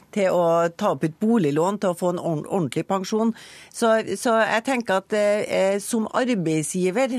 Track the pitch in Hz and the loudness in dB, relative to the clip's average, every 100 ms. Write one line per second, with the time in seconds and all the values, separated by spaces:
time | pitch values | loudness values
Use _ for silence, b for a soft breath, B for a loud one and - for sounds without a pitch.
0 | B 214 185 175 170 170 170 170 208 156 | B -2 2 2 4 4 2 0 -2 0
1 | 165 - 220 233 147 147 175 208 196 175 | -4 -2 0 2 2 2 0 0 -2 -2
2 | 180 175 160 156 - 202 147 151 165 190 | -2 -2 -2 -4 -2 -2 -2 -4 -2 -4
3 | 190 214 226 220 B B B - 233 220 | -2 -2 0 -2 B B B -2 2 2
4 | - 196 254 226 214 214 233 254 226 190 | 0 -4 0 2 2 0 0 -2 0 -2
5 | - 214 208 208 - 185 190 202 196 233 | -2 0 2 0 0 0 2 0 -2 -4
6 | 214 - 247 226 160 156 151 185 180 185 | -2 -2 0 0 0 0 -2 -2 -2 0
7 | 269 | -2